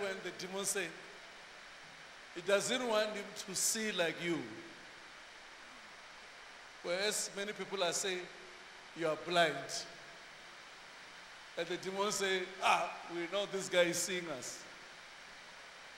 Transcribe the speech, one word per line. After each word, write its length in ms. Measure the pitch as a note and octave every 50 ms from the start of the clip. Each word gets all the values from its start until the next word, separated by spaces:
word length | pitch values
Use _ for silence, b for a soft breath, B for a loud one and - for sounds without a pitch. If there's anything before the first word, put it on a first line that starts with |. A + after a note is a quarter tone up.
when 120 | G3+ G3 F#3+ F#3+ -
the 60 | F3+ E3+
demon 280 | - F3 F#3 F#3+ F#3+ G3
say, 200 | F#3 - G3+ F3+ E3 E3 - - - - - - - - - - - - - - - - - - - - - - - - - - - -
"It 100 | F3 E3+
doesn't 420 | F#3 G3+ G3+ F3 - A#3+ B3+ B3+
want 280 | A#3+ G#3+ G#3+ G#3+ G#3+ G#3
him 100 | G3+ G3 F#3+ - - -
to 80 | - F#3
see 360 | - - - - A3 A3 G#3+
like 300 | G3 F3+ E3+ D#3+ D#3 C3+
you." 160 | E3 F3 E3 C#3+ B2+ A2 A2 - - - - - - - - - - - - - - - - - - - - - - - - - - - - - - - - - - - - - - - - - - - - - -
Whereas 480 | F3+ F3 F#3 G3+ G#3+ G3+ - - - -
many 180 | G3 G3+ G#3 G#3
people 300 | F#3+ F#3+ - G3 G3 F3+
are 80 | E3+
saying, 300 | D#3+ - - G3 F#3 F3+ F3 - - - - - - - - - - - - - -
"You 120 | D#3+ D#3+
are 80 | D#3 D3+ - -
blind." 300 | E3+ F3 F3 E3+ D#3 C#3+ C#3 C#3+ - - - - - - - - - - - - - - - - - - - - - - - - - - - - - - - - - - - - - -
And 100 | - E3+
the 100 | E3 F3+
demon 340 | E3+ - F#3 F#3+ G3 G3 G#3
say, 320 | G3 - G3 F#3+ F#3 F#3 F3+ F3+ - -
"Ah, 340 | - - F#3+ E3+ E3+ - - - - - E3+
we 100 | E3+ E3+ E3
know 160 | F#3 G3+ G3+
this 200 | F3 D#3+ G3 F3
guy 140 | D3 F3+ F3+ F3 E3+
is 80 | D#3+
seeing 320 | - - - F#3 F3+ F3 E3
us." 300 | C#3+ B2+ A#2+ - - - - - - - - - - - - - - - - - - - - - - - - - - - - - -